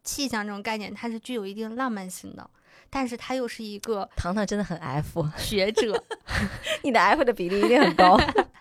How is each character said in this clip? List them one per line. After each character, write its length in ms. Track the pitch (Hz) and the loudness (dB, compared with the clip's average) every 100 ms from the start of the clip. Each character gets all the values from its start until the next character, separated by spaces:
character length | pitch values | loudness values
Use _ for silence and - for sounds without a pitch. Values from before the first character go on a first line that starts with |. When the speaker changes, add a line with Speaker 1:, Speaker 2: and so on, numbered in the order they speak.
Speaker 1:
气 240 | - - 269 | -8 -6 -4
象 180 | 226 208 | -4 -4
这 60 | |
种 120 | 202 | -6
概 140 | 208 220 | -6 -6
念， 140 | 196 | -8
它 140 | 202 233 | -10 -8
是 120 | 226 | -8
具 160 | 233 247 | -6 -6
有 100 | 196 | -6
一 80 | |
定 220 | 202 220 233 | -8 -8 -4
浪 160 | 262 | -4
漫 180 | 208 185 | -4 -8
性 260 | - 196 - | -12 -14 -16
的， 140 | - _ _ - _ | -18 _ _ -20 _
但 180 | 269 254 | -6 -4
是 80 | 240 | -6
它 200 | - 262 | -6 -4
又 120 | 240 | -4
是 160 | - | -6
一 140 | 214 208 | -12 -10
个 300 | 233 208 190 - | -6 -4 -4 -6
Speaker 2:
糖 180 | 170 | -2
糖 100 | 202 196 | -2 0
真 120 | 208 | -2
的 80 | 202 | -4
很 100 | 165 | -6
F。 500 | 156 139 - 165 151 - | -4 -4 -2 -2 -4 -4
Speaker 1:
学 340 | - 208 196 | -2 0 2
者。 320 | 220 220 - - - - - | 2 0 -2 -4 -12 -6 -2
Speaker 2:
<laughs> 440 | 196 - - 622 | -2 -4 -6 -4
你 80 | 285 | 2
的 80 | 226 | 4
F 240 | 180 285 | 6 6
的 80 | 269 | 2
比 160 | 196 175 | 0 0
例 140 | 202 | 2
一 60 | 214 | 4
定 120 | 240 | 6
很 160 | - 160 | 6 8
高。 240 | 180 202 - - - - | 8 8 6 2 -2 -6